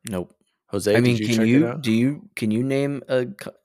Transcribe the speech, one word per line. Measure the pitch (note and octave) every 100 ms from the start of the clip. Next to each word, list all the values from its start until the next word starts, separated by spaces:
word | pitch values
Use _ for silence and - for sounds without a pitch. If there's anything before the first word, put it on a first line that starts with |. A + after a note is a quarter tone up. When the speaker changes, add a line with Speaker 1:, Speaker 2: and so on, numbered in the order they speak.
| -
Speaker 1:
Nope. | F#2 F2 _ _ _ _
Speaker 2:
Jose, | G2+ G#2
Speaker 1:
I | A2+
Speaker 2:
did |
Speaker 1:
mean, | B2 A2+
Speaker 2:
you | G#2+
Speaker 1:
can | A2+
Speaker 2:
check | A2+
it | C3+
Speaker 1:
you, |
Speaker 2:
out? | A#2 -
Speaker 1:
do | B2
you, | A2+ C3 D3 -
can | - A2
you | A2+
name | C3+ C3+ C#3+ C#3 -
a | B2+ B2
co-, | G2+ - -